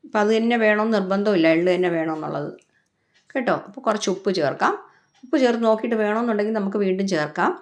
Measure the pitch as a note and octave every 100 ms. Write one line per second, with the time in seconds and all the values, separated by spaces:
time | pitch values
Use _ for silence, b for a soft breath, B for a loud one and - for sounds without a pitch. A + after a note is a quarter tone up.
0 | - G#3+ G#3 A3 A3+ A#3+ G#3+ G#3+ A3 G#3+
1 | F#3 G3 G#3 G3 D#3+ E3 F3+ F3+ F3+ E3
2 | D#3+ D#3+ D3+ D3 D3 - _ _ _ _
3 | _ _ _ C4+ A3 E3 - - B3 G#3+
4 | G#3 F#3+ - F#3 C#3+ - G#3+ G4+ b b
5 | b b B3 D#4 B3+ A#3 A3+ A3 A#3 A3
6 | G#3 G#3+ A#3+ G#3 G#3 A3 G3 G#3 G3 F#3
7 | G3 E3+ D3+ - G#3+ F4+